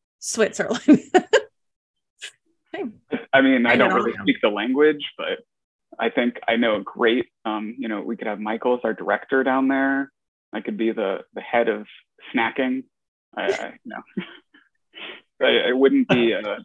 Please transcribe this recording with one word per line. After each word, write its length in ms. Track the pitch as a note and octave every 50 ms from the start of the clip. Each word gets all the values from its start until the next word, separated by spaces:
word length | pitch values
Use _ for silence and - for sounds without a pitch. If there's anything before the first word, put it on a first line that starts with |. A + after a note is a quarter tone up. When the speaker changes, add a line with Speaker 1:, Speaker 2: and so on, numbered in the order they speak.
| _ _ _
Speaker 1:
Switzerland. 840 | _ - - - A3+ G#3 - - - - - B3+ - - - - - - - -
<laughs> 0 | F4+ - - - - - - _ _ _ _ _ _ _ _ _ _ _ _ _ _ - - - _ _ _ _ _ _ _ -
Okay. 160 | G#4 E4+ A3 - - _ _ C#3 - - - -
Speaker 2:
I 80 | C3+
mean, 240 | C3+ C3+ C3+ A#2+ A#2+
I 80 | A#2+ B2
Speaker 1:
I 20 |
Speaker 2:
don't 140 | B2 B2 -
Speaker 1:
don't 80 | F#3+
Speaker 2:
really 200 | G3 - A#2 G2+
Speaker 1:
know. 60 | G2+ G2+
Speaker 2:
speak 140 | - - -
the 80 | - A2
language, 540 | G#2 G2+ G#2+ B2 C3 C#3+ D3+ D#3 D3+ D3 C#3 - -
but 220 | - D#2+ F2 - - - _ _ _ _ _ _ _ _ _ - -
I 100 | A#2 A#2
think 300 | - C3 A#2+ A#2+ - - -
I 80 | - A2+
know 220 | A#2 A#2+ A2+ G#2+
a 40 | G2
great, 460 | G2+ - - - A#2+ A2+ A#2+ B2+ - - _ _ -
um, 320 | A2 G#2+ G#2+ G#2+ G#2+ A#2+
you 100 | C3+ A#2+
know, 140 | A2 G#2+ G2+
we 140 | - - A2+
could 120 | - -
have 120 | A2 G#2 G2
Michael 360 | G#2+ G#2+ A2+ A2+ - B2 B2
as 40 | A#2+ -
our 100 | A2+ G2
director 500 | - E2+ F#2+ G2+ - - - C#3 C3 B2+
down 240 | C3+ C3 C3+ C3+
there. 440 | C3+ C3+ C3+ C3+ C3+ C3+ C#3 C#3 C3+ _ _ _ _ _ _ _ _ -
I 80 | A2
could 160 | - A#2 G#2+
be 140 | G2+ A2+ A2+
the, 280 | G#2+ A2+ G2+ F#2+ F#2+ - - _ _
the 80 | G2+
head 260 | - - - A#2+ A#2
of 180 | A2+ G#2 G#2+ G#2+ - - - _ _ _ _ - - -
snacking. 500 | B2 A2+ A2+ - C#3 C3 B2+ B2+ C3 - _ _ _ _ _ _ _ _ _ _
I, 80 | - F#2+
I, 300 | - - - - - - - _
no. 120 | - - - - - _
<laughs> 1200 | F#3+ - - - - _ _ _ _ _ _ _ _ _ _ _ - - - - - _ _ _ -
I, 280 | - B2+ A#2+ A2+ - A2
I 40 | B2+
wouldn't 340 | C3 C3+ C3+ C#3 C3+ B2
be 240 | - B2 A#2+ A#2 A#2
a 280 | G2+ F#2 G#2+ G#2 G2+ - -